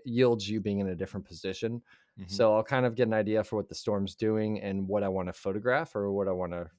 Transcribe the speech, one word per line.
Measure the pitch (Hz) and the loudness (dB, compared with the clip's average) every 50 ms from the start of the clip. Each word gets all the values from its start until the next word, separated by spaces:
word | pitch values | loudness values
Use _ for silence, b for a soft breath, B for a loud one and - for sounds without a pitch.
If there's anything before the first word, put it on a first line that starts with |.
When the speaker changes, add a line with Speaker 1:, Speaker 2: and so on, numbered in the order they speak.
| - | 0
Speaker 1:
yields | 127 117 120 127 123 120 113 98 101 | -2 2 4 6 6 4 2 0 -2
you | 107 113 | -2 -2
being | 101 104 101 101 | 0 0 0 0
in | 98 95 | 0 -2
a | 92 | -2
different | 80 95 - - 101 - | -4 -6 -6 -6 -8 -10
position. | - 90 82 - 95 95 - - 113 117 120 b b b b b b b - | -10 -14 -8 -8 -6 -6 -4 -4 -4 -4 -6 b b b b b b b -18
Speaker 2:
Mm-hmm. | 95 85 98 101 | -12 -6 2 4
Speaker 1:
So | 117 110 107 | 6 6 6
I'll | 110 110 | 4 2
kind | - 139 127 127 | 2 2 2 2
of | 123 113 | 2 2
get | 117 123 110 | 2 2 4
an | 110 | 4
idea | 110 104 104 107 110 101 | 2 2 2 2 2 0
for | - - | 0 -2
what | 107 98 - | -4 -4 -6
the | - | -10
storm's | - - - 104 101 98 90 - | -6 -2 -2 0 0 -2 -4 -4
doing | - 113 110 110 110 107 107 107 101 | -2 0 0 2 2 0 0 -2 -2
and | - 101 95 98 98 95 | -4 -4 -4 -4 -2 0
what | 101 104 101 | 0 0 0
I | 98 | 0
wanna | 95 95 90 90 87 | 0 -2 -2 -4 -6
photograph | - - 98 95 107 104 127 123 147 160 - - | -6 -4 -4 -4 0 0 0 2 0 0 -2 -4
or | 107 101 101 | -4 -2 -2
what | 98 101 98 95 | -2 0 0 0
I | |
wanna | 92 90 92 87 87 87 85 80 - | 0 -2 -2 -4 -4 -6 -8 -10 -12